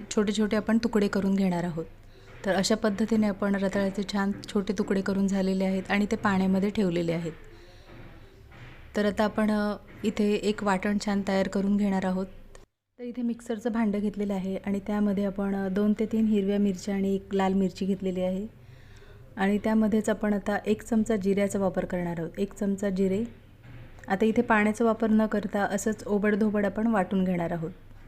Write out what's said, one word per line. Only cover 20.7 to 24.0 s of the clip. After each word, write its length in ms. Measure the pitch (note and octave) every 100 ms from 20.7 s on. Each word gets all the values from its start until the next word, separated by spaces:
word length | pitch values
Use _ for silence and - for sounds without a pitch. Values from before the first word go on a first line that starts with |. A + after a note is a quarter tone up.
| G#3+
चमचा 320 | - A3 G#3+ A3
जिऱ्याचा 440 | F#3+ G3 G3+ G3
वापर 260 | F#3+ F#3 F3+
करणार 300 | F3+ F3 E3
आहोत. 120 | D#3+ -
एक 160 | G3+
चमचा 360 | - G3+ G3 G3+
जिरे. 340 | F#3+ F#3+ F#3+ A#3 - - - - - - -